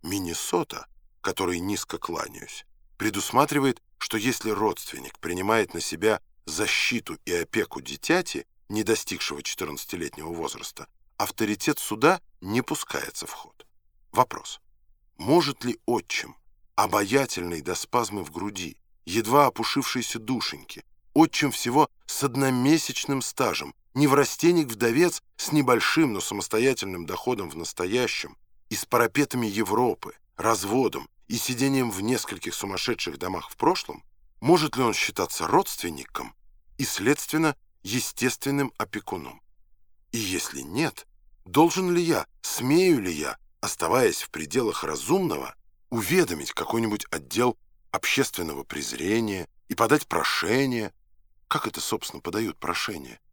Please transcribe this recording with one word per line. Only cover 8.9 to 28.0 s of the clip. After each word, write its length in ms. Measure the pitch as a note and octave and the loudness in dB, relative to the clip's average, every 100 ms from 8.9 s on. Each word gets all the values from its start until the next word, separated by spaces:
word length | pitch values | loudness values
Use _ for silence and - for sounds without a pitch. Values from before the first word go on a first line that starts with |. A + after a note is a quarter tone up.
| A2 - E2+ - D2 | 0 0 -6 -6 -6
четырнадцатилетнего 920 | C#2+ - E2+ C#2+ - F2 D2+ - D#2 | -8 -6 -6 -8 -10 -8 -8 -8 -10
возраста, 560 | E2+ D2+ - - - - _ _ _ | -6 -6 -6 -12 -14 -20 _ _ _
авторитет 640 | G2+ - G#2+ G#2 - D3 | -4 -2 -2 0 0 -2
суда 420 | - A2 D3 F#3 - _ | -2 4 6 6 -2 _
не 220 | F#2 A2+ | -2 -2
пускается 640 | B2 D3+ - C#2 C2+ - - | 0 -6 -4 -6 -6 -10 -12
в 60 | |
ход. 340 | - - _ - _ _ _ _ | -12 -16 _ -20 _ _ _ _
Вопрос. 480 | - B2+ - - - _ _ _ _ _ _ | 0 0 0 -12 -16 _ _ _ _ _ _
Может 480 | A2 E3 C#3+ - | 4 4 4 -2
ли 140 | B2 G#2+ - | -6 -4 -2
отчим, 500 | A#2+ - - - - _ _ _ | -2 -2 -6 -6 -16 _ _ _
обаятельный 880 | - G#2 G2+ G2+ C3+ C3+ - F2 E2+ | 0 2 2 4 2 2 -4 -4 -6
до 120 | D2 | -4
спазмы 480 | F2 - B2 A2 G#2 | -6 -2 -2 -2 -6
в 80 | E2+ | -8
груди, 460 | - G2+ G2 F2+ - _ _ - | -6 -6 -6 -10 -12 _ _ -4
едва 400 | G2 A2 C3+ C#3 | -2 4 6 6
опушившейся 720 | - A2+ C#3+ C3 B2+ A#2 A#2 | 4 -2 0 -2 -4 -4 -6
душеньки, 680 | A2 B2+ - D2 - - - _ _ | -4 -2 -2 -8 -14 -18 -18 _ _
отчим 360 | C#3+ D#3+ - D3 | 6 6 6 0
всего 380 | - B2 C3 C#3+ _ - | 0 2 4 2 _ -10
с 160 | - | -4
одномесячным 1000 | C#3 A#2+ C3+ B2+ C3 D#3+ - B2+ - C#3 | -2 2 2 4 4 4 2 -6 -2 -2
стажем, 520 | - - B2 F2 C#2+ - _ | -2 0 0 0 -6 -14 _
неврастенник-вдовец 1300 | C3 D3 C#3 C3+ - E3 F3 C#3+ G#2+ A#2 A#2+ F3 - _ - | 2 6 6 4 4 4 4 2 0 2 4 2 2 _ -10
с 160 | - | 0
небольшим, 600 | D3 C3 A#2+ - - D3+ | 2 6 4 4 4 4
но 80 | G2+ | 2
самостоятельным 840 | - G2+ F2+ A2 C3 B2+ G2 F#2 E2+ | -4 -6 -2 2 2 2 -4 -6 -6
доходом 420 | F#2 - A#2+ F2 | -4 -2 -2 -4
в 80 | D#2 | -8
настоящем 800 | E2 - F2+ A#2+ | -10 -4 0 2